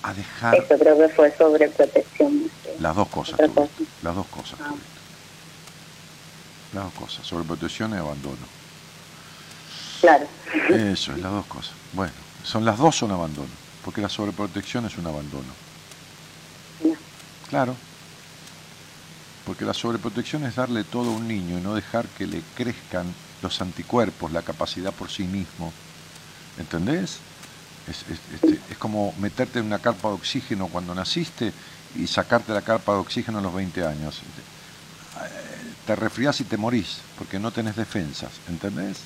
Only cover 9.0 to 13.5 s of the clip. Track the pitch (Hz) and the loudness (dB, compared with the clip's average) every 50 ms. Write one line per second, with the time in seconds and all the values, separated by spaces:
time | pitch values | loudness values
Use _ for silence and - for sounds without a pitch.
9 | - - - - - - - - - - - - - - - - - - - - | -20 -20 -20 -20 -20 -20 -20 -18 -18 -18 -18 -18 -16 -16 -14 -14 -12 -12 0 8
10 | - 170 156 139 143 - - - - - - 311 - - - - 110 101 92 - | 10 10 10 10 6 0 -10 -14 -10 -2 0 2 4 6 6 6 6 4 2 0
11 | - - 69 80 90 92 101 101 90 - - - - - - - - - - 92 | -2 -4 -4 -4 -4 -2 -4 -4 -4 -6 -10 -12 -10 -12 -14 -16 -16 -8 -2 -2
12 | 95 85 - - - - - - - - - 113 110 117 104 110 147 165 - - | -2 -2 -4 -10 -18 -18 -18 -12 -10 -4 -2 2 2 2 4 6 6 6 6 4
13 | 123 107 98 87 85 78 76 73 69 64 | 0 0 0 0 -2 -4 -4 -8 -10 -10